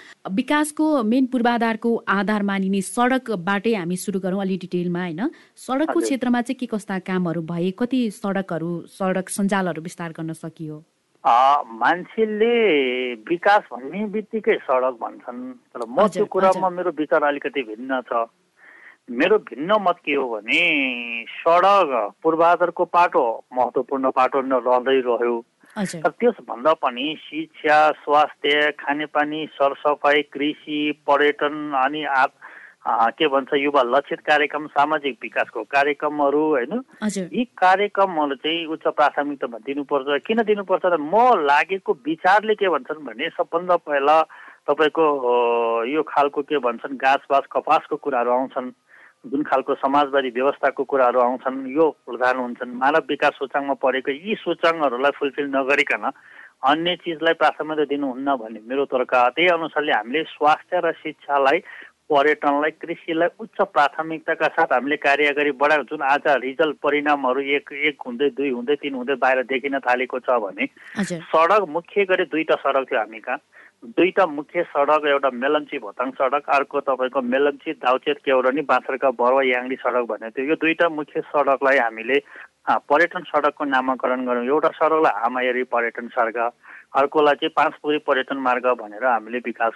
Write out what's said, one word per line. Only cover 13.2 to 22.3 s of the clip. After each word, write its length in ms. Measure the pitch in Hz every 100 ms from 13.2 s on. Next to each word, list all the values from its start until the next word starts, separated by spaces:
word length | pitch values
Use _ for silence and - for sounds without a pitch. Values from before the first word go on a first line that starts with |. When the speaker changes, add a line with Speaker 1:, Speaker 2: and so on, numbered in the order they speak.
| 107 170 202 208 -
Speaker 2:
भन्ने 340 | 123 135 185 214
बित्तिकै 480 | 202 202 226 220
सडक 360 | 160 - 131 127
भन्छन्, 600 | 117 110 107 - 123 127
तर 280 | 123 _ 123 113
म 120 | 135
Speaker 1:
हजुर, 80 | 208
Speaker 2:
त्यो 160 | -
कुरामा 420 | 208 190 190 180 185
Speaker 1:
हजुर। 100 | 175
Speaker 2:
मेरो 140 | 180
विचार 320 | 151 151 160
अलिकति 400 | 147 143 143 139
भिन्न 380 | 113 107 131 131
छ। 260 | 120 120 117 _ _ _ - - - - -
मेरो 280 | 120 180 214
भिन्न 380 | - 123 165 214
मत 160 | 190 175
के 100 | -
हो 140 | 139 131
भने 400 | 107 107 151 175 151 131 120 120 117
सडक 880 | 110 - 165 170 185 202 160 123 101 -
पूर्वाधारको 600 | 160